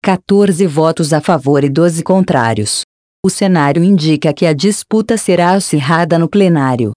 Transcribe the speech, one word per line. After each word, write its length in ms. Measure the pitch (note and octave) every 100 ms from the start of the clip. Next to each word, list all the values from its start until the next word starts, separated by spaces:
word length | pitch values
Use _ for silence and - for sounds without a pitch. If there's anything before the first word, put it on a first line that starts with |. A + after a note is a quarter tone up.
Quatorze 600 | - F#3+ - G3+ G3+ E3 G3
votos 480 | D3 D#3+ E3 D3+
a 60 | D#3
favor 440 | - E3 B2+ C#3+
e 60 | C#3+
doze 320 | C#3+ F3 E3
contrários. 800 | - F#3 F#3 C#3 A2+ G#2+ G#2 - - _ _ _
O 60 | F#3+
cenário 520 | - G3 F3 C#3+ D#3+
indica 520 | F3+ G3 D#3 D3 D#3+
que 100 | C#3+
a 80 | E3+
disputa 640 | D3 F#3 G#3 - G#3+ A3 A3+
será 360 | - F3 F3
acirrada 680 | G3 - D3+ C3+ E3 E3+ E3
no 100 | E3
plenário. 640 | G3+ F#3 D#3+ C3 B2 A2